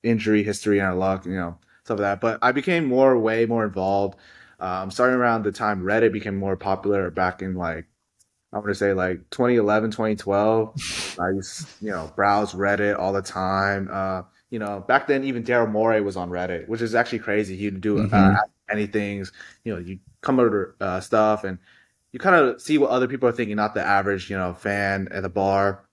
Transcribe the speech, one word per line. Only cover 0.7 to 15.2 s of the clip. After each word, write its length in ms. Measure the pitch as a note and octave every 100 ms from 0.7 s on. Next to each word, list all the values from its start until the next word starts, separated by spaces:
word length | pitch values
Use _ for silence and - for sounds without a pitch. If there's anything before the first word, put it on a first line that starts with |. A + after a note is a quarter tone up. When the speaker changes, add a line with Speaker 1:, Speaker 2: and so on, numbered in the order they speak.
| G2+
Speaker 1:
and 100 | G2
our 60 |
luck, 320 | F#2 F#2+ F#2+ F2
you 60 | F#2
know, 220 | E2+ E2+ _ _
stuff 140 | - G#2
like 60 |
that. 160 | G2+ G2
But 180 | A#2 A2
I 100 | B2
became 320 | C3 C#3 E3+ D3
more, 300 | B2+ C3+ B2+
way 280 | A2 A2+ A2+
more 180 | A#2
involved. 540 | G#2+ F#2+ F#2+ G2 G2+ - - - - _
Um, 300 | F#2 F#2 F#2+
starting 260 | F#2+ B2+ B2+
around 280 | A#2+ A2+
the 80 | G#2+
time 300 | - G#2+ G2
Reddit 300 | F#2 A2 A2+
became 240 | G#2 G#2+ G2
more 200 | G2 F#2
popular 540 | G2+ F#2+ G2+ G2+ F2+
back 320 | E2 F#2 -
in, 120 | F#2+
like, 320 | F#2 E2+ D#2+ - _ _ _ _ _ _
I 60 | G2+
wanna 160 | G#2
say, 180 | G2+ G2+
like, 380 | F#2+ F#2 F2+ -
twenty 260 | - B2 A#2+
eleven, 340 | G2+ G#2+ A2+
twenty 240 | G#2+ A2
twelve. 600 | G#2 G2 G2+ A2 A2+ A2 D3 - - - -
I 120 | F2
used, 360 | G2 F#2+ - D#3 -
you 100 | G#2+
know, 220 | F2+ D#2 -
browse 360 | G2+ G2+ G#2
Reddit 460 | F#2 G2 G2+ G2+ G2+
all 140 | F#2
the 100 | G2
time. 680 | G2 F#2 F#2+ F#2+ G2 G2 F#2+
Uh, 320 | G2 F#2+ F#2 F2+ _ _
you 80 | A#2
know, 260 | G#2 G2+ F#2
back 200 | C3 -
then, 180 | C#3